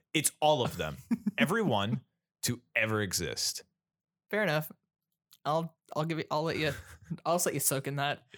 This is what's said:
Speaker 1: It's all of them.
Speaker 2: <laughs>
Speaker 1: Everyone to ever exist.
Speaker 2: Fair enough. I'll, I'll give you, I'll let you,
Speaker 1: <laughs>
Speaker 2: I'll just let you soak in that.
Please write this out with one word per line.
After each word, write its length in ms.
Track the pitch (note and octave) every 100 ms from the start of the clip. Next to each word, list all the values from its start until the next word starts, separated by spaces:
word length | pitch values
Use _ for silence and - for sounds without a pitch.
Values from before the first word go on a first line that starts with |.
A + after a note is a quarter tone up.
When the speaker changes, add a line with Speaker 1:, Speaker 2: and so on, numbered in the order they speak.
| -
Speaker 1:
It's 180 | D#3+ C#3+ -
all 220 | D3+ D3 A#2
of 100 | F2
them. 220 | D#2 D2 - A#3
Speaker 2:
<laughs> 200 | G#3 -
Speaker 1:
Everyone 640 | C#3 A3 F#3+ G#2 G2+ A#2 - _ _ _
to 160 | - A#2+ - A#2
ever 260 | A2 A2
exist. 640 | G2+ E2+ D2+ - - - - _ _ _ _ _ _
Speaker 2:
Fair 100 | G#3
enough. 260 | G3+ D3+ D#3 - _ _ _ _ _ - C#3+
I'll, 280 | D#3+ E3 - - -
I'll 80 |
give 140 | D#3+ D#3+
you, 80 | -
I'll 140 | D3+
let 140 | D#3+ A#2+
you, 160 | D#3 - - -
Speaker 1:
<laughs> 280 | - E3 -
Speaker 2:
I'll 100 | F3
just 100 | -
let 80 |
you 80 | C#3+
soak 260 | - C3+ C3+
in 80 | C#3+
that. 260 | C#3+ C#3+ -